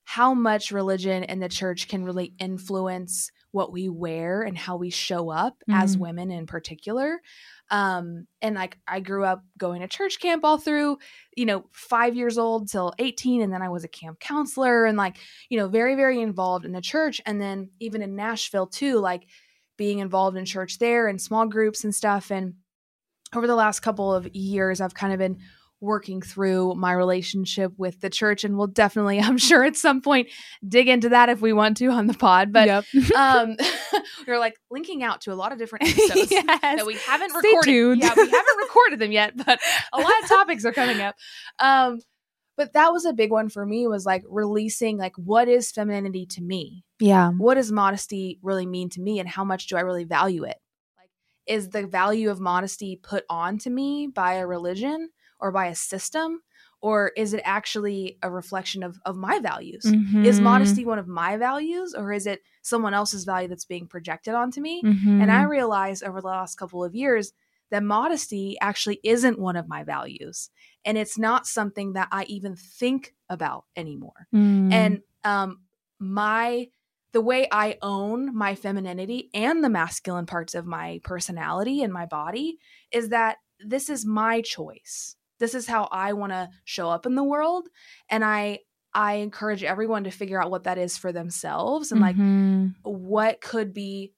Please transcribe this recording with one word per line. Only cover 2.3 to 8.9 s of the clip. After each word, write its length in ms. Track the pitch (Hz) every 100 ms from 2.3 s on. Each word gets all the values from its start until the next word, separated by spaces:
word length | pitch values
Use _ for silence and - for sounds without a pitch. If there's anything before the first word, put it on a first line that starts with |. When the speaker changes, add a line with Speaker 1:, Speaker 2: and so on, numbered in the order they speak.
| -
Speaker 1:
influence 920 | 190 190 190 190 185 185 180 - - _ _
what 200 | 208 185
we 160 | 180 185
wear 520 | 165 170 160 170 190
and 160 | 214 175
how 180 | - 180
we 140 | 175
show 400 | 175 - 180 165
up 340 | 160 220 - -
as 260 | 196 196 190
Speaker 2:
Mm. 40 |
Speaker 1:
women 300 | 170 170 185
in 140 | 175 165
particular. 760 | 170 - 156 - 233 285 330 _ - - - -
Um, 560 | 202 196 185 175 170 175 _
and, 140 | 220 202
like, 220 | 185 -
I 120 | -